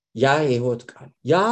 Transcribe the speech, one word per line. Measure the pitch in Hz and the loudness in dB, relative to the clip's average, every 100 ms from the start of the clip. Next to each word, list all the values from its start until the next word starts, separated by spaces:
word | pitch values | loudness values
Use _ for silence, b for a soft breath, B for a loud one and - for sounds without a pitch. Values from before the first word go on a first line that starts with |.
| _ | _
ያ | 110 135 147 | -2 0 2
የህይወት | 151 120 123 120 - | 0 -2 -2 -6 -10
ቃል፣ | - 139 _ | -20 -20 _
ያ | 131 170 214 | -2 0 0